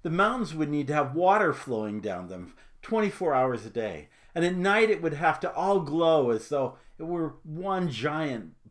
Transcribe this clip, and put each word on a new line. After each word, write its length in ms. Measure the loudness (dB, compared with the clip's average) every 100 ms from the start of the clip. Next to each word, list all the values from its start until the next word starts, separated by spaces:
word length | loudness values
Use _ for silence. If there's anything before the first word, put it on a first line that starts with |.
the 80 | -6
mountains 420 | 0 0 0 -4
would 160 | -2 -2
need 200 | -2 0
to 60 |
have 200 | 0 0
water 380 | 2 4 6 4
flowing 480 | 0 -2 -4 -2 -4
down 260 | -4 -6 -8
them 280 | -12 -14 -18 -20 -20
twenty-four 500 | -4 0 0 0 0
hours 320 | 2 2 0
a 60 | -6
day. 380 | -4 -4 -6 -14 _ -10
And 100 | -2
at 120 | 0 2
night 340 | 2 4 4
it 100 | 2
would 140 | 0
have 240 | 0 0 0
to 120 | -4
all 260 | -2 2 2
glow 520 | 2 2 4 6 4
as 180 | 0 0
though 300 | -2 -2 -4 -20 -14
it 60 |
were 320 | -6 -4 -4 -6
one 440 | -14 -8 -4 -2 -2
giant 640 | -2 -4 -2 -4 -6 -10 -18 -8